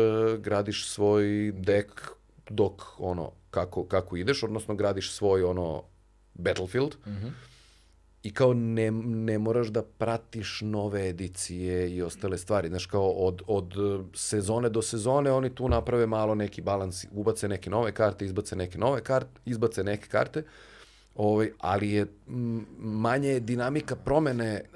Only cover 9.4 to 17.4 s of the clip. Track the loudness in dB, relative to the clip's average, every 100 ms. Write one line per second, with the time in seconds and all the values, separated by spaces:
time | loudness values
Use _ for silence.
9.4 | 2 2 2 -2 -4 -4 -2 -2 -6 -8
10.4 | -8 -6 -4 -2 0 0 -2 -4 -6 -6
11.4 | -8 -4 -2 0 0 -2 -4 -4 -4 -4
12.4 | 0 0 0 -4 -2 2 2 2 0 0
13.4 | -2 -2 -2 -2 -2 -2 -6 -8 -2 -2
14.4 | 0 0 2 0 -2 -2 2 2 4 2
15.4 | 0 -2 2 2 4 2 4 2 2 2
16.4 | 0 -2 0 0 0 -6 -10 -2 0 0